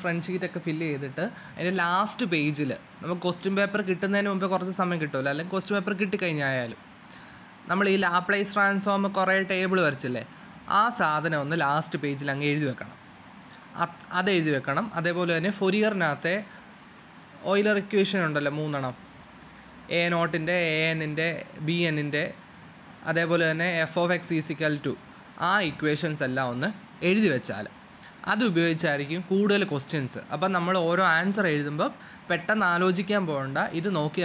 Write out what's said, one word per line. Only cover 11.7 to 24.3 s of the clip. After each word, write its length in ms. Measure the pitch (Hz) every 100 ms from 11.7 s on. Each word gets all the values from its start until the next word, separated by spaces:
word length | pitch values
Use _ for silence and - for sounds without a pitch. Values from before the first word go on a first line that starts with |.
| 147 160 156
പേജിൽ 260 | 143 139 143
അങ്ങ് 140 | 135 147
എഴുതി 160 | 147 143
വെക്കണം. 260 | 120 - - - - - - - - - -
അത്, 120 | 165 - - 180
അത് 100 | 190
എഴുതി 180 | 185 156 139
വെക്കണം. 300 | 139 147 220 170
അതേപോലെ 320 | 170 175 175 165
തന്നെ 160 | 185 202
ഫൊറിയറിനകത്തെ 760 | 190 208 214 196 160 139 165 196 208 - - - - - - - - - 175
Euler 280 | 202 208 202
equation 380 | 202 208 196 196 160
ഉണ്ടല്ലോ 260 | 147 143 151
മൂന്നെണ്ണം, 360 | 151 143 127 120 - - - - - - - - - 165
എ 20 | 175
നോട്ടിൻ്റെ, 420 | 170 170 165 160 180 165
എ 40 | 156 160
എന്നിൻ്റെ, 360 | 160 156 151 165 160 - - 156
ബി 100 | 170 170
എന്നിൻ്റെ, 340 | 151 147 147 - - - - - - - - 160
അതേപോലെ 340 | 160 170 170 160
തന്നെ 200 | 160 175 165 160
f 40 | 175
of 80 | 175 175
x 40 | 175